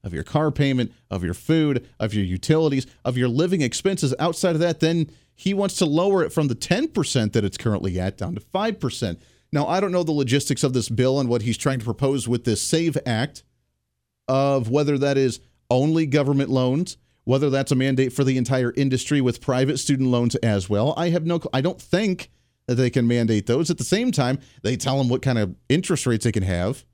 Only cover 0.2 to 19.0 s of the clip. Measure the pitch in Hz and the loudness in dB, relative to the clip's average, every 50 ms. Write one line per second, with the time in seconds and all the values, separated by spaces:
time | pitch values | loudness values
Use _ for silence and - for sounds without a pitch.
0.2 | - - - 151 156 156 - - 143 139 131 127 120 - - _ _ _ - 92 | -8 -2 0 0 0 0 0 0 0 0 2 0 -2 -4 -6 _ _ _ -6 -4
1.2 | 87 82 90 - - - 160 165 156 147 139 120 - - _ _ 110 104 101 107 | -4 -4 -4 -6 -2 0 2 2 2 2 0 -2 -4 -8 _ _ -4 -2 -2 -2
2.2 | 98 87 90 90 - - 156 160 160 151 139 131 127 - - _ _ 127 123 123 | -2 -2 -4 -6 0 2 2 4 4 2 0 -2 -4 -6 -16 _ _ -4 -2 0
3.2 | 123 123 117 135 170 180 190 170 143 120 - - - 196 196 185 - 131 - - | 0 0 0 0 0 0 0 0 0 -2 -2 -2 -2 -2 -2 0 -2 -2 -2 0
4.2 | 151 175 165 - - 180 170 151 170 175 160 - 160 160 170 170 156 - - _ | -2 -2 -2 0 0 0 2 2 0 0 0 0 0 2 2 0 -2 -4 -6 _
5.2 | _ _ _ _ - 190 202 196 202 190 - - 190 151 143 160 185 202 196 185 | _ _ _ _ -4 -2 -2 0 -2 -2 0 0 0 2 2 2 2 2 2 2
6.2 | 151 - - 160 156 139 117 - - - 175 220 311 320 - 208 151 - - 131 | 0 0 0 0 0 0 -2 -4 -2 -2 0 0 0 -2 -2 -4 -4 0 0 0
7.2 | 107 107 - 117 101 95 - - - 117 104 95 - 95 90 92 90 95 98 - | 0 2 0 0 0 0 -4 -4 -2 -2 -2 0 -2 -4 -4 -2 -4 -4 -6 -6
8.2 | 92 85 87 101 - _ - 185 208 226 214 - - 123 - - 123 98 85 - | -8 -8 -8 -10 -12 _ -4 -4 -2 -2 -4 -4 -6 -8 -6 -4 -6 -6 -6 -8
9.2 | _ _ _ _ _ _ - 143 143 - 165 190 202 190 180 180 175 156 156 147 | _ _ _ _ _ _ -2 -2 0 0 0 0 0 0 0 -2 0 0 0 0
10.2 | 139 120 127 143 - - 139 - - 135 127 123 110 - 117 113 127 131 131 143 | 0 2 0 0 0 -2 -2 0 0 0 0 -2 -2 -2 0 0 2 2 2 0
11.2 | 135 120 120 120 107 120 110 - - 143 135 123 110 120 110 - 143 135 139 135 | 0 0 0 0 0 -2 -4 -2 -2 -2 -2 -2 -4 -6 -4 -2 0 0 0 -2
12.2 | 101 113 123 120 - 123 107 - - - - 160 170 165 139 139 - 127 117 110 | -2 -2 -4 -2 0 -2 -2 -2 0 -2 0 0 0 0 -2 -2 -4 -2 -2 -2
13.2 | 127 151 - - _ _ _ _ _ _ _ _ _ _ _ _ _ _ _ _ | -2 -4 -8 -18 _ _ _ _ _ _ _ _ _ _ _ _ _ _ _ _
14.2 | _ - 131 135 139 139 139 135 120 110 123 151 147 143 143 131 139 139 139 135 | _ 0 0 2 2 2 2 0 0 0 0 2 2 2 2 2 2 2 2 2
15.2 | 135 127 113 - - _ _ _ _ _ 123 127 139 156 160 165 160 139 135 147 | 2 2 0 -4 -14 _ _ _ _ _ 2 2 2 2 2 2 2 2 2 2
16.2 | 139 139 139 139 139 - 131 131 127 127 131 151 185 - - _ _ _ _ _ | 2 2 2 2 2 2 0 0 2 0 0 -2 -2 -4 -8 _ _ _ _ _
17.2 | _ 113 127 135 147 143 131 135 135 - 147 127 131 139 131 127 135 127 - - | _ 0 0 2 2 2 0 0 0 0 0 2 2 2 2 2 0 0 0 0
18.2 | 139 131 127 131 123 120 135 131 123 120 - - 139 135 127 123 | 0 2 2 0 0 0 0 0 0 0 0 0 0 0 0 -2